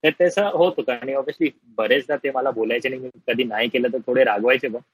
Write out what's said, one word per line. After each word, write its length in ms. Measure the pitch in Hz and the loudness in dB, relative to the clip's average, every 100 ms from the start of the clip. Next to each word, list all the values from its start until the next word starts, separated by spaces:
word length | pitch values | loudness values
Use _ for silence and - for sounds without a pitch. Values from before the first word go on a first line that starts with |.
| 156 | 2
तर 40 | 151 | 4
तसं 240 | 175 - 202 | 2 2 0
होत 280 | 160 180 175 | 2 2 2
होतं. 140 | 131 | -4
आणि 220 | 120 127 | -4 -4
obviously 360 | 135 135 143 156 _ | -4 -4 -2 -4 _
बरेचदा 520 | 120 113 110 135 - 143 | _ -4 2 0 0 -4
ते 160 | 139 | -2
मला 200 | 131 135 | -2 -2
बोलायचे 360 | 117 113 120 131 | -2 -2 0 -2
आणि 100 | 131 | -6
मी 120 | 127 - - | -12 -10 -6
कधी 160 | 117 | -2
नाही 260 | 123 107 117 | -2 0 0
केलं 180 | 123 120 | 0 0
तर 40 | 123 | -2
थोडे 260 | 110 123 | -2 2
रागवायचे 440 | 123 104 117 131 131 | 4 4 2 2 0
पण 120 | 113 _ | -8 _